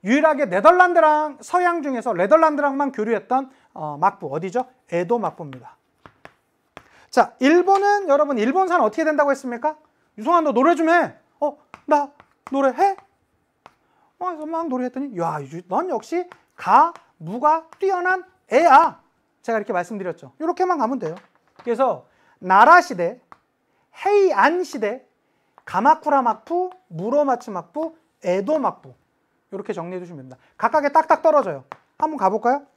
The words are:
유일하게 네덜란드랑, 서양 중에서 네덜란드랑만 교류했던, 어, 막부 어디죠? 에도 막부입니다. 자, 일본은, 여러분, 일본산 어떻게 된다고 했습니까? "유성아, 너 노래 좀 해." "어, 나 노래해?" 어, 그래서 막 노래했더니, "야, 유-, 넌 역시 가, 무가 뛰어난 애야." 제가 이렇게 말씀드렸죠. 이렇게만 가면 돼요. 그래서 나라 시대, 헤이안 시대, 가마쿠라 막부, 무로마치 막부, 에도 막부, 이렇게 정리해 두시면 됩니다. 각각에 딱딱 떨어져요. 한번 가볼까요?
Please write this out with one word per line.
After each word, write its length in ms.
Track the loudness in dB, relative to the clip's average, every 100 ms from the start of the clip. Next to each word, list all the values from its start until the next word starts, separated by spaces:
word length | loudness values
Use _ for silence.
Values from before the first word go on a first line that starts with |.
유일하게 420 | 0 2 2 2 -2
네덜란드랑, 920 | 4 4 4 2 2 2 2 -2 -10
서양 420 | -4 -2 0 -2
중에서 300 | -4 -6 -6
네덜란드랑만 760 | -2 2 4 4 2 -2 -2 -6
교류했던, 600 | -4 -4 -4 -2 -4 -4 _ _
어, 240 | -14 -12 -2
막부 280 | -2 -2 -10
어디죠? 320 | -8 -6 -6 -8 _ _
에도 300 | -6 -2 -2
막부입니다. 580 | -4 -8 -18 -18 -20 _ _ _ -20 _ -20 _ _ _ _ -20 _ _ _
자, 220 | 0 0 _
일본은, 680 | 4 4 4 2 2 0 2
여러분, 280 | 0 2 0
일본산 440 | 0 0 0 0
어떻게 220 | 0 0
된다고 280 | -2 0 0
했습니까? 460 | 0 -4 -6 -6 -6 _ _ _ -10
"유성아, 240 | 0 0
너 120 | 2
노래 220 | 2 2 2
좀 140 | 2
해." 260 | 2 0 -8 _ _
"어, 180 | -8 -8 _ -20 0
나 260 | 0 0 _ _ _ -6
노래해?" 460 | -2 0 2 -2 -2 _ _ _ _ _ _ -20 _ _ _ _ _
어, 80 | -8
그래서 200 | -8 -8
막 200 | -6 -4
노래했더니, 500 | -4 -6 -8 -10 -6
"야, 200 | -6 -6
유-, 200 | -10 -14 -6
넌 220 | -4 -4
역시 380 | -6 -6 -6 -6 -16 _ _
가, 380 | 2 4 4 -2 _ _
무가 500 | -12 -2 0 0 -4 -6
뛰어난 460 | -4 -2 -2 -4 -6 _ _
애야." 500 | 2 6 6 6 -2 _ _ _ _
제가 140 | -6 -6
이렇게 160 | -4
말씀드렸죠. 600 | -6 -4 -8 -10 -10 -16 _
이렇게만 380 | -6 -2 -2 0
가면 220 | -2 -4
돼요. 160 | -8 -10 _ _ _ _
그래서 420 | -8 -2 -2 -2 _ _ _ _
나라 420 | 2 6 8 8
시대, 400 | 6 -4 -4 -6 _ -20 _ _ _ _ _ -6
헤이안 600 | 0 2 4 4 2 0
시대, 420 | -6 -6 -6 -6 _ _ _ _ _ _ -6
가마쿠라 580 | 0 2 2 2 0
막부, 480 | 0 -4 -4 -4 -4 -8 _
무로마치 640 | -10 -4 -2 0 -2 -6
막부, 440 | -12 -10 -10 -10 -10 _ _
에도 340 | -4 -4 -2 -2
막부, 340 | -2 -6 -20 -20 _ _ _ _ _
이렇게 220 | -14 -10
정리해 260 | -10 -8 -12
두시면 180 | -14 -18
됩니다. 200 | -20 -20 _ _
각각에 320 | -2 0 0
딱딱 320 | 0 2 2
떨어져요. 440 | 2 2 0 -8 -14 -20 _ _
한번 200 | -6 -2
가볼까요? 480 | -2 0 -2 -2 -6